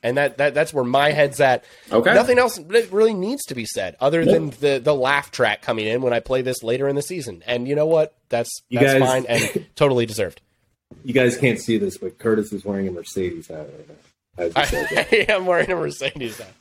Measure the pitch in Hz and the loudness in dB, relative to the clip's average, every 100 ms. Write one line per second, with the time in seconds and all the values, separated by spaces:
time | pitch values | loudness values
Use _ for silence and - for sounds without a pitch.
0 | 117 127 143 - 143 135 156 147 123 135 | -2 0 -2 0 0 0 -2 0 0 2
1 | 143 147 143 135 139 123 - - - 110 | 2 4 0 4 2 2 -2 -20 0 2
2 | 120 208 247 247 247 226 160 214 226 190 | 6 4 4 4 2 -2 0 0 0 2
3 | 220 208 185 277 - 127 110 - 95 - | 2 2 -4 -6 -8 -8 -8 -6 -8 0
4 | 131 165 165 165 156 - 143 135 123 143 | 0 2 4 4 2 -2 0 0 0 0
5 | 127 143 - - 117 104 - 113 107 120 | 2 0 -2 0 0 0 -4 -4 -2 -2
6 | 131 117 - 131 127 123 113 127 139 139 | 0 -2 -2 -2 -2 -4 -4 -2 -2 -2
7 | 143 180 120 90 - 123 123 147 151 160 | -4 -8 -10 -12 -6 -4 -2 -2 2 2
8 | 156 _ _ 117 117 - _ 123 139 135 | 0 _ _ -4 -4 -10 _ 2 4 4
9 | 127 131 127 117 - - - - 147 127 | 4 2 0 -2 -2 -6 -8 0 2 2
10 | 117 107 95 - _ _ _ _ _ - | 0 -2 -4 -6 _ _ _ _ _ -20
11 | - 131 123 117 127 113 - 113 98 - | -2 2 2 2 0 0 -2 -2 -2 -6
12 | 95 - 117 110 107 101 98 98 98 90 | -12 -6 0 0 0 -6 -6 -4 -4 -8
13 | 85 - 90 82 78 78 73 73 76 76 | -10 -6 -6 -6 -14 -14 -14 -18 -20 -20
14 | _ _ _ - 85 - 147 - 906 988 | _ _ _ -8 -4 -2 -2 -2 -2 -2
15 | - - 202 208 185 175 175 180 151 143 | 0 0 2 0 0 0 0 -2 -4 -6
16 | 139 151 120 107 104 _ | -8 -6 -10 -10 -18 _